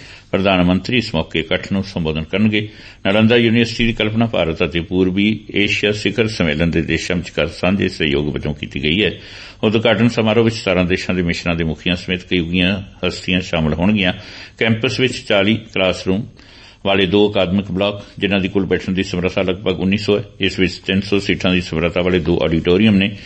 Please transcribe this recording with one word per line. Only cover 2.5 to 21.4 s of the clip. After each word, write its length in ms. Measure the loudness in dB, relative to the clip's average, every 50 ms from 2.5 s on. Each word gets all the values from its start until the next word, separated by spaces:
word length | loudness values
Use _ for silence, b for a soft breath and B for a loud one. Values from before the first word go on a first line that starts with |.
| 2 0 -2 -4 B B B B B B -2
ਨਾਲੰਦਾ 300 | 2 4 4 6 6 6
ਯੂਨੀਵਰਸਿਟੀ 500 | 6 4 4 4 2 2 0 0 -2 -2
ਦੀ 80 | -2 0
ਕਲਪਨਾ 320 | 0 -2 0 0 0 0
ਭਾਰਤ 380 | 0 0 0 0 0 0 -2 -2
ਅਤੇ 180 | -2 -2 -2
ਪੂਰਬੀ 580 | -4 -2 0 0 2 2 2 2 2 2 0 -2 -6 -6 -2
ਏਸ਼ੀਆ 360 | -2 -2 0 0 0 0 0
ਸਿਖਰ 360 | 0 -2 -2 -2 0 0 0 -2
ਸੰਮੇਲਨ 440 | 0 0 0 0 0 0 0 0
ਦੇ 100 | 0 0
ਦੇਸ਼ਾਂ 340 | 0 0 -2 -2 -2 -2 -4
ਵਿਚਕਾਰ 320 | -4 -4 -4 -4 -2 -2 -2
ਸਾਂਝੇ 420 | -2 -2 -2 0 0 0 0 -2
ਸਹਿਯੋਗ 440 | -2 -2 -2 0 0 0 0 -2 -4
ਵਜੋਂ 200 | -4 -6 -6 -6
ਕੀਤੀ 300 | -6 -8 -10 -6 -4 -2
ਗਈ 200 | 0 0 2 0
ਹੈ। 80 | 0 -2 B B B B B B B B B 0
ਉਦਘਾਟਨ 440 | 2 2 2 2 2 2 4 2 2
ਸਮਾਰੋਹ 360 | 2 2 0 2 2 4 4
ਵਿੱਚ 120 | 2 0
ਸਤਾਰਾਂ 300 | 0 -2 0 0 2 2
ਦੇਸ਼ਾਂ 300 | 2 0 -2 -2 -2 -2
ਦੇ 60 | 0
ਮਿਸ਼ਨਾਂ 340 | 0 0 -2 -2 -2 -2 -2
ਦੇ 80 | -2 -2
ਮੁਖੀਆਂ 320 | -2 -4 -4 -4 -4 -4
ਸਮੇਤ 280 | -2 -2 -4 -6 -6 -4
ਕਈ 160 | -2 -2 0
ਉੱਘੀਆਂ 420 | 0 0 0 0 0 0 0 -2 -6 -10 -10 -6 -4 -4
ਹਸਤੀਆਂ 340 | -4 -4 -4 -2 -2 -2
ਸ਼ਾਮਲ 320 | 0 -2 -2 0 0 0 0
ਹੋਣਗੀਆਂ। 400 | 0 2 2 2 2 2 0 -2 B B B B B B B B -2
ਕੈਂਪਸ 420 | 0 0 0 0 0 -2 0 0
ਵਿੱਚ 240 | 0 0 -2 -4 -2 0
ਚਾਲੀ 280 | 2 2 4 4 2 0 -2 -6 -2
ਕਲਾਸਰੂਮ 520 | 0 0 0 0 0 -2 -2 -2 -2 -4 -6 -14 B B B B B B B B B -2
ਵਾਲੇ 200 | 0 2 2 2
ਦੋ 260 | 4 4 4 4 4
ਅਕਾਦਮਿਕ 400 | 4 2 0 2 2 0 -2 -2
ਬਲਾਕ, 300 | -2 -2 0 -2 -2 -4 -10 -16 -8 -4
ਜਿਨ੍ਹਾਂ 200 | -2 0 0 0
ਦੀ 80 | 0 0
ਕੁੱਲ 180 | 0 -2 0
ਬੈਠਣ 280 | 0 0 -2 -2 -2 -2
ਦੀ 100 | -2 -2
ਸਮਰੱਥਾ 380 | -2 -2 -2 -2 -2 -2 0
ਲਗਭਗ 380 | -2 -2 -2 -2 -2 -4 -2 0
ਉੱਨੀ 180 | 0 0 0 0
ਸੌ 200 | 2 0 0 0
ਹੈ। 60 | 0 -4 -6 -4
ਇਸ 200 | -4 -2 0 0
ਵਿੱਚ 140 | 0 0 0
ਤਿੰਨ 280 | -2 -4 -2 0 0
ਸੌ 160 | 0 0 -2 -2
seat-ਾਂ 340 | 0 0 -2 0